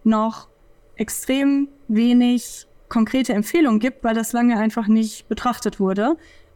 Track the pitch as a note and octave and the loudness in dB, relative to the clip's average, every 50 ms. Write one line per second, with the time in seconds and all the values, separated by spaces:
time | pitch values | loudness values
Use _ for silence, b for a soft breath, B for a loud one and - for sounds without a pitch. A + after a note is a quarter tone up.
0 | - A3 A3 G#3+ A3 A3+ - - - - _ _ _ - _ _ _ _ - - | 0 2 2 2 0 -2 -4 -8 -16 -20 _ _ _ -20 _ _ _ _ -8 -8
1 | G#3+ - - - - - C4 C#4 C#4 C#4 C#4 C#4 C#4 C#4 - _ - - G#3+ G#3+ | -8 -6 -6 -8 -4 -2 -2 0 2 2 0 0 -2 -4 -8 _ -6 -2 0 2
2 | A#3 A#3+ B3 B3 B3 B3 B3 A#3 - - - - - _ _ - - _ - A#3 | 2 4 4 4 4 4 2 0 -2 -8 -14 -18 -20 _ _ -20 -18 _ -2 0
3 | A3 G#3+ - C4 B3+ - G#3+ G#3 G#3+ - - F4 D#4 B3 A3 G#3+ A#3 C4 B3+ - | 0 0 0 -2 0 0 -2 -2 -2 0 2 2 2 4 2 2 0 -2 -4 -4
4 | - A3+ A3 A3+ A3 - - A#3+ A#3+ A#3+ A#3 G#3 A3 A3 - A3+ G#3 G#3 A3 A3 | -2 -2 -2 -2 -2 -2 -2 0 2 2 2 2 0 -2 -2 -2 0 2 2 2
5 | A3 G#3+ - - - - G#3+ - - B3 - - - G#3 - - G3 F#3+ F#3+ G3+ | 2 -2 -6 -12 -10 -8 -8 -4 -2 -4 -4 -2 -6 -6 -4 -2 -2 -2 0 0
6 | G#3+ C#4 E4 B B B B B B B B | 0 0 -2 B B B B B B B B